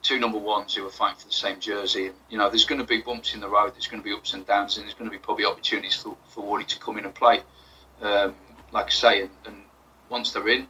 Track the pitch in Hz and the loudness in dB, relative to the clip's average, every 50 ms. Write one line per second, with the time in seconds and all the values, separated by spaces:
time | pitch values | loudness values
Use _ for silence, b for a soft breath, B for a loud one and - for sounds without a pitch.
0 | - - 139 127 120 117 110 107 104 107 107 104 101 - - 104 98 95 - - | 0 0 0 2 2 0 0 -2 -2 0 0 0 0 -2 -6 -6 -6 -8 -4 -2
1 | 107 101 - - - - - - - 104 95 92 - 110 101 101 101 95 - 101 | -2 -2 -2 -4 -8 -6 -4 -2 -2 -2 -4 -4 -6 -4 -4 -2 -2 -2 0 0
2 | 95 95 92 - _ _ 113 110 104 101 110 113 - - 151 139 123 113 120 113 | -2 -4 -6 -12 _ _ -2 2 2 2 6 4 4 4 4 -2 0 0 0 0
3 | 113 123 120 117 117 - 110 107 104 98 101 101 104 101 - - - - 113 107 | 0 -4 -6 -4 -4 -6 -6 -6 -6 2 4 4 4 4 0 -6 -8 -8 -8 -8
4 | 101 104 101 101 - - - 95 95 - 101 101 101 101 - 104 101 104 101 - | -6 -6 -6 -6 -4 -8 -8 -8 0 2 2 2 2 0 -4 -6 -6 -10 -12 -10
5 | 117 110 104 98 - - 110 - 104 101 98 - - - 113 101 95 95 98 - | -10 -10 -10 -12 -4 -4 -2 0 2 0 0 0 -2 -2 -2 0 0 -2 -2 -2
6 | - 107 98 - - - - - 101 101 104 101 - - - - - - 107 107 | -2 -10 -12 -14 -16 -18 -14 -10 -6 -4 -4 -4 -2 -4 -6 -6 -6 -8 -8 -6
7 | 98 98 95 - - 120 117 117 - B B B B B B B B B - - | -8 -10 -6 4 6 6 6 6 2 B B B B B B B B B -18 -8
8 | 110 104 101 101 101 95 95 - - - - - - - - 107 101 - - - | -2 0 2 2 2 2 -2 -8 -20 -20 -20 -20 -20 -4 -4 -2 0 0 0 6
9 | - 117 110 101 95 95 - - - - - - - - _ _ _ - _ _ | 6 6 6 6 0 -2 -8 -16 -18 -18 -18 -18 -20 -20 _ _ _ -20 _ _
10 | _ - 123 120 113 - - 107 98 107 120 127 135 - | _ -8 -8 -4 -4 -2 -4 -2 2 2 2 2 2 -6